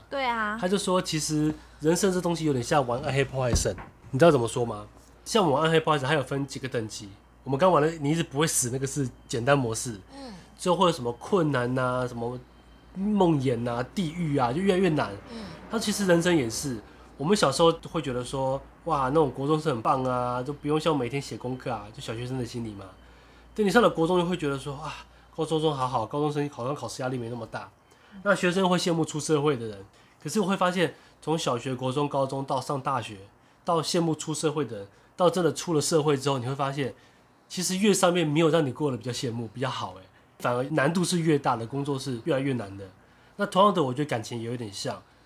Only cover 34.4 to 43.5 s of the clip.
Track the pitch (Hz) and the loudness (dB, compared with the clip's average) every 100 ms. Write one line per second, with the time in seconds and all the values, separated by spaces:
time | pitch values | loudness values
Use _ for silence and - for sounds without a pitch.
34.4 | 160 151 120 107 98 - _ - 175 180 | -2 -2 -4 -8 -14 -20 _ 2 2 4
35.4 | 165 131 - 151 - 165 151 139 139 135 | 2 0 -2 0 2 2 2 2 0 -2
36.4 | 120 139 139 143 123 - - _ _ _ | -2 -4 -4 -4 -6 -8 -20 _ _ _
37.4 | - - 175 185 208 190 185 175 156 147 | -12 -6 -4 2 4 6 4 4 2 4
38.4 | 160 165 143 120 151 120 123 120 131 113 | 4 4 0 -2 -4 -4 -6 -6 -6 -6
39.4 | 113 110 131 120 110 - - _ _ - | -8 -6 -6 -6 -8 -12 -20 _ _ -6
40.4 | - 123 139 156 139 175 165 180 160 143 | -2 -2 0 2 2 2 0 0 2 2
41.4 | 147 117 113 139 139 135 131 117 165 135 | 2 -2 -2 -6 -4 -4 -4 -6 -2 -2
42.4 | 139 123 98 98 95 - _ _ _ - | 0 -4 -6 -12 -16 -18 _ _ _ -6
43.4 | 202 | -2